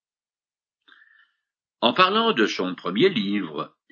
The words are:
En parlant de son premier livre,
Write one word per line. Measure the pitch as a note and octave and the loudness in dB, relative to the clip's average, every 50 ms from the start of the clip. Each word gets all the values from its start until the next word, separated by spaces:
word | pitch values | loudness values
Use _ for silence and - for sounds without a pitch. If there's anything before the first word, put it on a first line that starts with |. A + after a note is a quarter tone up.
| _ _ _ _ _ _ _ _ _ _ _ _ _ _ _ _ _ _ - _ _ _ _ _ _ _ _ _ _ _ _ _ _ _ _ - | _ _ _ _ _ _ _ _ _ _ _ _ _ _ _ _ _ _ -20 _ _ _ _ _ _ _ _ _ _ _ _ _ _ _ _ 0
En | - A#2 | 0 2
parlant | B2 - F#3 F#3 G3+ A3 A3+ A3+ | 4 4 4 4 2 0 0 0
de | F#3+ A#2 G#2+ | 2 2 0
son | F2+ - - F#2+ F#2 F2 | 0 0 -2 -4 -6 -6
premier | - - F2 F#2 G#2+ E3 G3 | -6 -8 -4 0 2 2 2
livre, | F3+ - G2 G2 G2+ G#2 F2+ D#2 D2 D2 D#2 - _ _ _ _ | 2 0 -2 -2 -2 -4 -4 -6 -8 -8 -10 -10 _ _ _ _